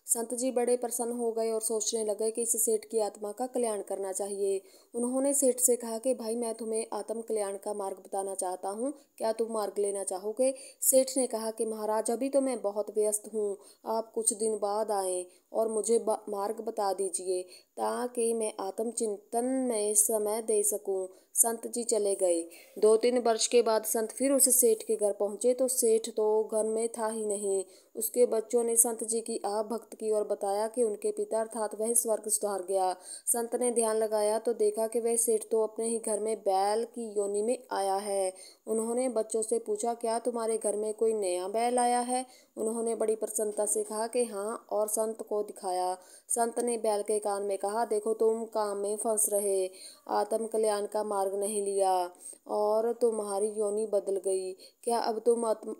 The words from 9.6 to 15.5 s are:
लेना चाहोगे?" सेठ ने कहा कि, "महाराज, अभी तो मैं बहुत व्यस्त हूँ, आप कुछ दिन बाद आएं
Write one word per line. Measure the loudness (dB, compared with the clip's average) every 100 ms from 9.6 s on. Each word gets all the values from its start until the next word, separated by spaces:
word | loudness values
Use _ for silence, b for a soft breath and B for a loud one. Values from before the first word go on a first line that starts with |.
| -2 -2
लेना | -2 -4
चाहोगे?" | -6 -6 -4 0 0 0 B B
सेठ | 4 6 4 2
ने | 0
कहा | -2 -4
कि, | -2 -4
"महाराज, | -2 -2 0 0
अभी | -2 2
तो | 2
मैं | 2 -2
बहुत | -2 -2 -2
व्यस्त | 0 2 0 -4
हूँ, | -4 -4 -4 B B -4
आप | -4 -2
कुछ | -2 -2
दिन | 0 -2 0
बाद | -2 -2 0
आएं | 0 0 -4 -8 B _